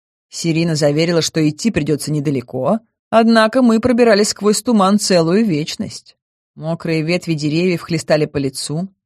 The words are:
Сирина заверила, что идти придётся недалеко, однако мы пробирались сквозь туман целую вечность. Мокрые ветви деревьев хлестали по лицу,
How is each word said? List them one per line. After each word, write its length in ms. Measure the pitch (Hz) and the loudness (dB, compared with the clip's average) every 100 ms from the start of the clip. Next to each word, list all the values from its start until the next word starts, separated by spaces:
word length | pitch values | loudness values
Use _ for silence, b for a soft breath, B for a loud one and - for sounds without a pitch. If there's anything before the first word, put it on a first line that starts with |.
| _ _ _ | _ _ _
Сирина 480 | - 170 160 170 147 | -6 -2 0 0 0
заверила, 440 | 147 147 170 165 | 0 0 0 0
что 260 | 151 160 151 | -2 0 -2
идти 240 | 147 233 | 0 -2
придётся 420 | 170 151 143 151 | -2 -2 -4 -2
недалеко, 680 | 151 147 135 - 131 131 226 _ _ - | -4 -2 -4 -6 -4 -2 -2 _ _ 0
однако 520 | 226 226 226 220 262 | 2 4 4 2 2
мы 180 | 240 226 | 2 2
пробирались 480 | 247 240 233 202 208 | 2 4 4 4 2
сквозь 340 | - 202 208 | 0 0 0
туман 360 | 254 214 190 208 | 2 2 4 2
целую 460 | - 175 165 202 | 2 2 2 2
вечность. 720 | 220 147 160 - - - _ _ _ _ _ | 0 -2 -4 -8 -10 -12 _ _ _ _ _
Мокрые 480 | 143 156 165 170 160 | -12 -8 -6 -4 -2
ветви 320 | 156 175 170 | 0 -2 -2
деревьев 480 | 151 147 160 185 170 | -2 -2 0 0 -2
хлестали 440 | - 160 - 156 147 | -4 -4 0 0 0
по 100 | 143 | -2
лицу, 520 | 135 - - 156 190 _ | -4 -6 -8 -8 -8 _